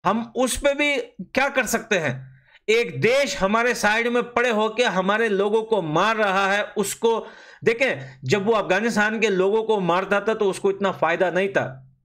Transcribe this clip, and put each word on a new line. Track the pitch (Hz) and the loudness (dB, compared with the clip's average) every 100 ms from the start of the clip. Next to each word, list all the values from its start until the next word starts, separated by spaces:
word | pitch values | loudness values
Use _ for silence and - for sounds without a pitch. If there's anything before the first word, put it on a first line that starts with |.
| 175 | -2
हम | 220 226 226 | -2 -4 -2
उस | 254 - | -2 0
पे | 285 | 0
भी | 277 294 277 - - | 2 0 0 -6 -14
क्या | 180 - 269 | -6 -2 0
कर | 262 220 | 0 -2
सकते | 220 - 190 | -4 -2 -2
हैं? | 151 131 - - _ _ - | -2 -6 -12 -20 _ _ 0
एक | 226 233 135 | 0 0 0
देश | 214 269 277 - | 2 2 0 0
हमारे | 190 220 240 | 0 2 0
साइड | 226 208 220 240 | 0 0 2 0
में | 240 | -2
पड़े | 240 233 247 | -2 -2 0
होके | 214 220 220 | 2 0 0
हमारे | 247 180 185 214 226 | 0 0 0 0 0
लोगों | 190 202 220 | 0 0 0
को | 220 220 | 0 -2
मार | 160 156 208 220 | 0 0 0 2
रहा | 208 190 196 | 0 2 2
है, | 202 | 0
उसको | 196 - 196 - 226 226 226 - - - | -2 -4 -4 -2 0 0 -4 -18 -20 -4
देखें। | - 233 262 139 - - | -2 0 0 -2 -8 -12
जब | 127 202 196 | -2 0 2
वो | |
अफगानिस्तान | 220 156 185 233 208 214 220 | 2 2 0 2 2 0 0
के | 214 | 0
लोगों | 185 190 220 | 2 2 2
को | 220 220 | 0 0
मारता | 175 175 185 202 | 2 0 0 0
था | 202 | 0
तो | 220 202 | 0 0
उसको | - 196 | 0 -2
इतना | 196 196 | 0 -2
फायदा | 175 160 170 180 | 0 -2 2 0
नहीं | 170 196 | 0 0
था। | 160 - - - _ | -2 -4 -10 -20 _